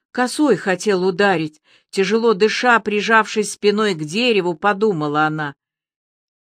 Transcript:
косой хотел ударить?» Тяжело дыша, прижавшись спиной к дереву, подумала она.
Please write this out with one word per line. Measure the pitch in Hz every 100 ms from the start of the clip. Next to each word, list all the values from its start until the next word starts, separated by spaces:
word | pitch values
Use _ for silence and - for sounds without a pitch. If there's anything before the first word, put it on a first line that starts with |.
| _
косой | - 247 - 294 180
хотел | 202 180 214 190
ударить?» | 185 180 202 170 156 - _ _ _
Тяжело | - 185 226 233
дыша, | 190 214 - 247 226
прижавшись | 214 208 190 226 202 220 208
спиной | - 202 208 214
к | 165
дереву, | 151 196 247 208 175
подумала | 160 208 196 220 165 147 151 156
она. | 156 147 - _ _ _ _ _ _ _ _